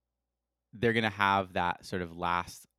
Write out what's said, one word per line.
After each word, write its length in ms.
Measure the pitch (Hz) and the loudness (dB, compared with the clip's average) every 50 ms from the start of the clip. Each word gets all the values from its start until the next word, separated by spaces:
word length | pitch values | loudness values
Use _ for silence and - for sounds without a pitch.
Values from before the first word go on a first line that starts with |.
| _ _ _ _ _ _ _ _ _ _ _ _ _ _ | _ _ _ _ _ _ _ _ _ _ _ _ _ _
they're 220 | - 107 107 117 113 | -8 0 2 2 2
gonna 160 | 117 113 110 | 2 0 0
have 440 | 101 101 101 98 98 98 98 92 92 | 2 2 4 4 4 4 2 0 -2
that 320 | 95 90 87 - - - | -2 0 0 -2 -4 -8
sort 160 | - - 92 | -8 -6 -6
of 140 | 90 85 82 | -6 -6 -8
last 500 | 85 87 87 87 87 87 - - - - _ _ | -4 -2 -2 0 -2 -2 -6 -12 -20 -20 _ _